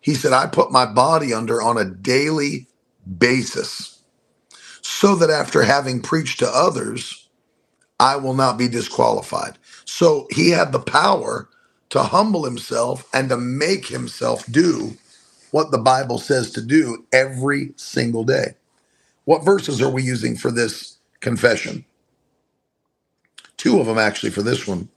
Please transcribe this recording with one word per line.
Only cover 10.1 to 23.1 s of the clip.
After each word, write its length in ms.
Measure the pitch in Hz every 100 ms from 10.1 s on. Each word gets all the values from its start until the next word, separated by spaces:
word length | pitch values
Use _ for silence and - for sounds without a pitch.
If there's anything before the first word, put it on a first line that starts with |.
| 151 -
he 180 | - 170
had 220 | 170 165
the 80 | 135
power 680 | - 143 190 190 - - - _ _ _ _
to 120 | 139
humble 440 | 127 180 214 180 151
himself 640 | 117 - 113 120 127 -
and 160 | 131 131
to 80 | 123
make 480 | 123 135 156 196 -
himself 580 | 131 120 - 120 117 -
do 460 | 120 175 - 104 - _ _ _ _ _
what 180 | 147 156
the 60 | 131
Bible 400 | 113 131 131 113
says 340 | - 135 110
to 100 | -
do 440 | 113 151 135 113 -
every 600 | 131 135 131 135 143 131 -
single 480 | - - 120 117
day. 320 | 113 139 - - _ _ _ _ _ _ -
What 200 | 160 156
verses 360 | 196 - 131
are 80 | 135
we 120 | 131
using 340 | 127 123 - 117
for 140 | 120
this 460 | 117 117 - - _ _ _
confession? 680 | - 117 120 110 - - - _ _ _ _ _ _ _ _ _ _ _ _